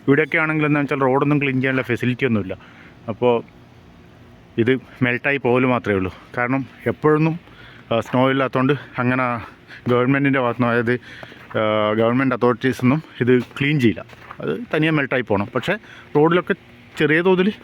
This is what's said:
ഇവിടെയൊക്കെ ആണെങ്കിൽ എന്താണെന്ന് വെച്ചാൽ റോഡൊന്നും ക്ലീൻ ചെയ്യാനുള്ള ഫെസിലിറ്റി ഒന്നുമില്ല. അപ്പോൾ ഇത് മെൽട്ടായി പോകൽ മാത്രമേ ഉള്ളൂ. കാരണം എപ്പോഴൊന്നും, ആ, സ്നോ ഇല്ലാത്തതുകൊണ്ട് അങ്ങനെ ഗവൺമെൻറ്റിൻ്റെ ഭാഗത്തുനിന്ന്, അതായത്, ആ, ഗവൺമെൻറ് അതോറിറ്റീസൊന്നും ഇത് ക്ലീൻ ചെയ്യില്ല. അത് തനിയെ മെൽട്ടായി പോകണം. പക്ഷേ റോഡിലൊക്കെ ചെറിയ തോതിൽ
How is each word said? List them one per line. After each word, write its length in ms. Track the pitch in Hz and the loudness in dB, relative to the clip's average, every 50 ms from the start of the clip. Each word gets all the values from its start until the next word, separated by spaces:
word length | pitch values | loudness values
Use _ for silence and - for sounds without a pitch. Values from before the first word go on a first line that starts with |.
| - | 0
ഇവിടെയൊക്കെ 300 | 135 139 147 156 139 170 | 2 2 2 2 0 -2
ആണെങ്കിൽ 280 | 165 156 156 156 156 151 | -2 -2 0 0 -2 0
എന്താണെന്ന് 280 | 147 151 147 143 135 151 | 0 0 0 0 -2 -2
വെച്ചാൽ 140 | 135 139 | 0 0
റോഡൊന്നും 340 | 127 131 143 147 143 147 143 | 2 2 2 2 2 0 0
ക്ലീൻ 140 | 143 135 131 | 0 0 -2
ചെയ്യാനുള്ള 260 | 131 131 135 131 131 | -2 -2 0 -2 -2
ഫെസിലിറ്റി 440 | 120 120 117 - 123 127 123 - 139 | -2 -2 -4 -2 -2 -4 -2 -2 0
ഒന്നുമില്ല. 320 | 123 113 104 90 95 92 - - - - - - - - - - | 0 0 -2 -2 -6 -10 -12 -14 -20 -20 -20 -20 -20 -20 -16 -12
അപ്പോൾ 360 | 117 107 - 123 123 120 113 - - - - - - - - - - - - - - - - - - - - - - - | -12 -6 0 0 2 2 0 -2 -8 -20 -20 -20 -20 -20 -20 -20 -20 -20 -20 -20 -20 -20 -20 -20 -20 -20 -20 -20 -10 -4
ഇത് 180 | 117 110 123 131 120 - - - - 127 | -2 0 0 0 -2 -4 -12 -6 -2 -2
മെൽട്ടായി 340 | 123 123 120 - 143 139 | -2 -2 -2 -2 -2 -2
പോകൽ 280 | 135 - 120 123 127 131 | 0 0 2 2 2 2
മാത്രമേ 300 | 127 123 117 - 104 101 | 2 0 -2 0 0 0
ഉള്ളൂ. 200 | 95 92 90 - - - - - | 0 -2 -4 -8 -12 -20 -10 -6
കാരണം 280 | 123 120 120 135 135 127 - - - - | -4 -2 -2 -2 -4 -4 -8 -14 -6 -4
എപ്പോഴൊന്നും, 520 | 117 101 - - 151 156 151 160 160 160 170 - - - - - - - - - - | -4 -4 0 2 2 2 4 2 0 -2 -4 -10 -20 -20 -20 -20 -20 -20 -20 -6 -4
ആ, 80 | 120 113 | -2 -2
സ്നോ 320 | - - - 127 131 135 | -2 0 0 2 2 2
ഇല്ലാത്തതുകൊണ്ട് 420 | 135 135 131 120 - 131 131 135 147 131 - - - | 2 0 -2 0 0 0 0 0 0 -2 -4 -12 -8
അങ്ങനെ 280 | 127 123 123 127 131 127 123 120 113 - - - - - - - - - 120 | -4 -2 -2 0 0 -2 -4 -4 -6 -10 -14 -20 -20 -20 -20 -20 -8 -2 0
ഗവൺമെൻറ്റിൻ്റെ 500 | 123 120 123 131 139 139 143 139 135 135 | 2 2 2 2 2 2 2 2 0 2
ഭാഗത്തുനിന്ന്, 340 | 123 120 117 120 123 120 117 | 0 -2 0 0 0 0 0
അതായത്, 220 | 120 113 117 123 123 - - - - - - - - - - - 113 | 0 0 0 -2 -4 -6 -14 -20 -20 -20 -20 -20 -20 -18 -6 -4 -2
ആ, 340 | 110 107 107 107 104 107 110 | 0 0 0 0 0 0 0
ഗവൺമെൻറ് 400 | 110 113 117 120 131 135 131 127 | 2 2 2 2 0 0 0 0
അതോറിറ്റീസൊന്നും 680 | 107 123 123 120 - - 131 117 - 123 123 143 156 - - - - | 2 2 2 2 2 0 -2 -2 2 2 2 2 0 -2 -10 -6 -2
ഇത് 220 | 123 120 127 123 117 | 2 4 4 2 2
ക്ലീൻ 360 | - - - 139 143 156 143 | -2 -8 -4 -2 0 0 2
ചെയ്യില്ല. 260 | 120 107 85 - - - - - - - - - | 2 2 2 0 -10 -16 -20 -20 -20 -20 -16 -10
അത് 100 | - - 156 226 240 - - | -6 -6 -6 -6 -6 -6 -2
തനിയെ 160 | 156 156 160 | 0 0 0
മെൽട്ടായി 300 | 156 147 135 113 139 127 | 0 0 -2 -2 -2 -4
പോകണം. 260 | 113 - 104 95 101 117 - | -2 -2 -2 -2 -2 -4 -6
പക്ഷേ 220 | 123 - 165 202 220 - - - - - - - | -6 -4 -4 -4 -6 -6 -18 -20 -20 -16 -2 2
റോഡിലൊക്കെ 400 | 147 156 165 170 180 170 - 190 - - - - - - - - | 2 4 4 2 0 0 -2 -6 -8 -8 -20 -20 -20 -20 -16 -4
ചെറിയ 240 | - 156 143 156 165 | -2 0 2 2 2
തോതിൽ 320 | 175 190 185 180 185 214 - - | 2 2 2 2 2 0 -2 -4